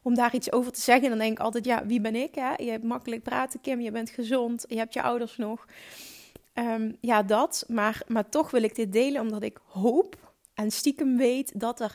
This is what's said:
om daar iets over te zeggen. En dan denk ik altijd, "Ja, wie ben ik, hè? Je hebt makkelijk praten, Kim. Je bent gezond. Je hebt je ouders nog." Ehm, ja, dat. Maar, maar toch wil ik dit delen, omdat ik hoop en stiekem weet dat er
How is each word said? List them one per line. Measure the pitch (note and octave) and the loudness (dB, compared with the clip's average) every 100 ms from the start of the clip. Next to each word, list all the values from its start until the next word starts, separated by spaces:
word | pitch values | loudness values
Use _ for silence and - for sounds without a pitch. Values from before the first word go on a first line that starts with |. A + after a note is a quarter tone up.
om | B3+ | 0
daar | A#3+ A#3+ | 2 2
iets | B3 - | 0 0
over | B3 B3 | 0 0
te | - | -2
zeggen. | - B3 | 4 4
En | B3+ | 4
dan | A3 | 2
denk | A3 A3 | 0 0
ik | |
altijd, | A3+ A#3 | -2 -2
"Ja, | A#3+ A#3 G3+ | 0 0 0
wie | A#3+ | 0
ben | A3 A3+ | 0 -2
ik, | D4+ | -4
hè? | - B3+ | -4 -4
Je | - A#3+ | -4 -4
hebt | A3 | -4
makkelijk | A3+ A#3+ B3 A3+ | -4 -4 -6 -8
praten, | A#3+ B3+ C4 - | -4 -4 -4 -6
Kim. | - B3+ | -4 -4
Je | A3+ | -4
bent | A3+ A3+ | -6 -6
gezond. | - A3+ C4 A#3 A#3+ - | -6 -2 0 0 -4 -6
Je | A3+ | -6
hebt | A3+ | -4
je | - | -2
ouders | - A#3+ A#3 - | -2 -2 -4 -6
nog." | G#3+ A3+ - - - - - - - - _ | -6 -6 -12 -20 -20 -20 -20 -20 -20 -20 _
Ehm, | - A#3+ A3+ A3 - | -4 -2 -2 -4 -2
ja, | A#3 G#3+ | 2 4
dat. | G3 G#3+ D#4 - - | 4 4 2 0 -2
Maar, | A3+ G#3 A3 - | 0 0 -2 -2
maar | G#3+ G3+ | -2 2
toch | D4+ D4+ | 0 2
wil | B3 | 2
ik | A3 | 2
dit | A3 G#3+ | 0 0
delen, | G#3+ C4+ C#4 | 2 2 0
omdat | A3+ G#3 | -2 -4
ik | A3 - _ | -8 -10 _
hoop | F#3+ A3 C#4+ - - - _ _ | 0 4 4 2 -2 -20 _ _
en | - G#3+ | -4 -2
stiekem | - D4 C#4 C4+ B3 | 0 0 2 2 4
weet | B3+ C4 C4+ G3+ | 4 2 -2 -4
dat | A3+ A#3+ | -4 -4
er | G#3+ | -6